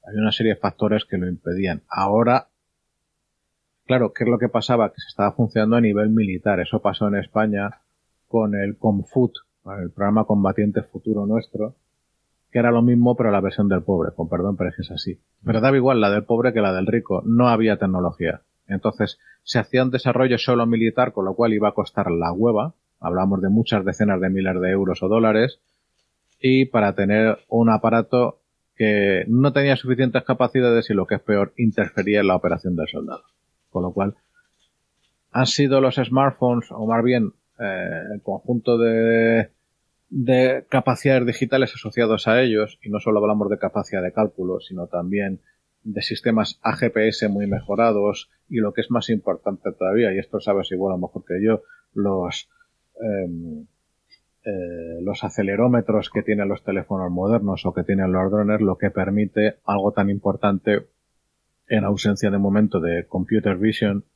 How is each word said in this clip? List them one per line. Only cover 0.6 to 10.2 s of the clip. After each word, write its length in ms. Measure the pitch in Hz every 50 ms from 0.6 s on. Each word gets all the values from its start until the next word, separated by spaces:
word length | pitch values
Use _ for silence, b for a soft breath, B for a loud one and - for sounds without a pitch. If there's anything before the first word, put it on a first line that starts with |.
factores 440 | - 98 - - 110 104 107 107 -
que 120 | _ -
lo 120 | 92 90 90
impedían. 540 | 90 85 _ 85 87 95 98 92 82 78 _ _
Ahora, 600 | - - 95 95 104 110 117 117 123 131 - _ _ _ _ _ _ _ _ _ _ _ _ _ _ _ _ _ _ _ _ _ _ _ _ _ _ _ _
claro, 260 | - 127 127 120 101
¿qué 120 | - - 120
es 60 | 117
lo 80 | 120 107
que 100 | 120 107
pasaba? 420 | - 120 107 - 123 117 110 98
Que 100 | - -
se 80 | - -
estaba 240 | - - 101 -
funcionando 440 | - - 120 107 - 110 107 107 117
a 40 | 120
nivel 300 | 117 107 101 104 107 107
militar. 500 | 110 113 107 98 90 90 - 104 101 90
Eso 220 | 87 - - 110
pasó 260 | - 101 92 - 107 104
en 80 | 101
España 640 | 101 92 - _ 107 107 107 104 - 101 101 - _ _ _ _ _ _ _ _ _ _ _
con 260 | - 117 110 104 101
el 220 | 101 101 101 107
Confut, 560 | _ - 110 104 98 85 _ - 131 123 117 _ - _ _ _ _ _ 95 98 101
el 100 | 90 87
programa 360 | - - 101 101 104 107